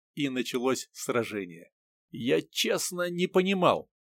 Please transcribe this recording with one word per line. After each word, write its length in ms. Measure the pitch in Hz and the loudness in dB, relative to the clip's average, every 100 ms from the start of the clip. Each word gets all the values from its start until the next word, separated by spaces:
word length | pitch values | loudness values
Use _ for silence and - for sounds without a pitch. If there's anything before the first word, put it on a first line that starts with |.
| _ | _
и 140 | - 139 | -4 -2
началось 600 | 127 117 127 131 120 - | -2 -2 0 0 0 -4
сражение. 760 | - - 120 104 104 90 85 - _ _ _ _ | -8 -2 0 0 -4 -8 -12 -20 _ _ _ _
Я 300 | - 120 160 | -6 0 0
честно 680 | - - 226 190 - 175 175 | 0 -2 0 0 -2 -4 -4
не 160 | 175 180 | -2 2
понимал, 640 | 190 185 190 160 85 - _ | 2 2 4 4 4 -2 _